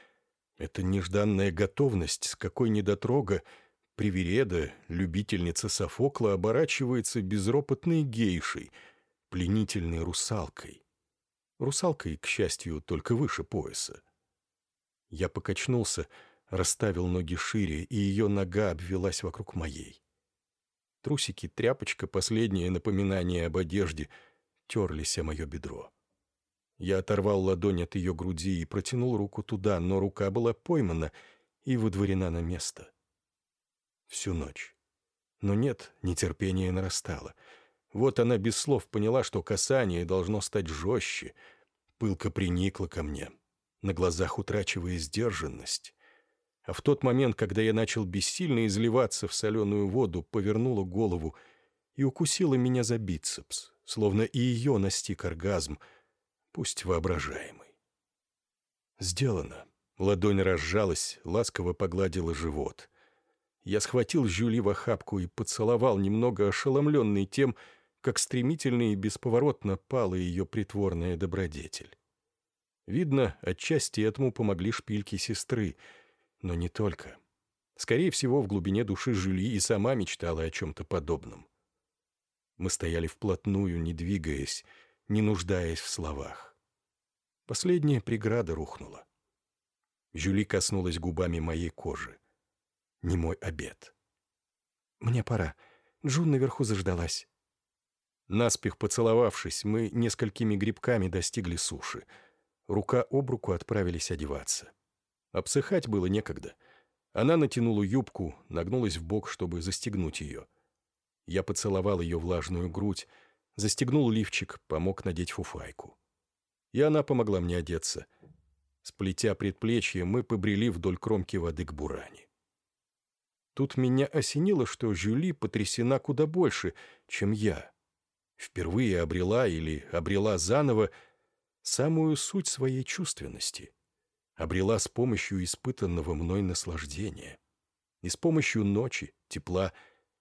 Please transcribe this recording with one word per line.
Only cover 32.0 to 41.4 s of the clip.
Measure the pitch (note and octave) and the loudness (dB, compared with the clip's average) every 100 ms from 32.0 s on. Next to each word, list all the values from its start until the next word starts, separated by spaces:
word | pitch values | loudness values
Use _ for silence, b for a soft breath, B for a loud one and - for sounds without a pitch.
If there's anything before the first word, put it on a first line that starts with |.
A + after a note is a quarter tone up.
| G2 F#2 F2+ | 0 2 0
на | E2+ | -2
место. | E2 F2 - - - _ _ _ _ _ _ _ _ _ _ _ _ | -2 -4 -6 -10 -18 _ _ _ _ _ _ _ _ _ _ _ _
Всю | - - | -8 -2
ночь. | E2+ C#2 - - _ _ _ _ _ _ _ | -2 -4 -8 -16 _ _ _ _ _ _ _
Но | G2+ | 0
нет, | G2+ C3+ A2+ - _ | 2 0 -2 -10 _
нетерпение | F2+ E2+ F2+ D2+ F#2+ F#2 F#2 | -2 0 -2 0 0 0 0
нарастало. | F#2 F#2+ - - C#2+ - - B B B B _ | 0 -2 -4 -6 -8 -10 -18 B B B B _
Вот | G2+ C3 - | 0 2 4
она | A#2 A#2 | 4 4
без | A2 - | 2 0
слов | - B2+ - | 2 0 2
поняла, | A2 G#2+ B2+ | 0 2 2
что | A2+ G2+ | 0 -2
касание | - G2+ - C3+ G#2+ E2+ F2 | -2 -2 2 2 4 0 2
должно | F#2+ F2+ G#2+ | 0 2 -2
стать | - G#2+ E2 | 0 -2 -2
жёстче. | D#2 F2 A#2 - - - - | -2 0 0 0 -6 -8 -16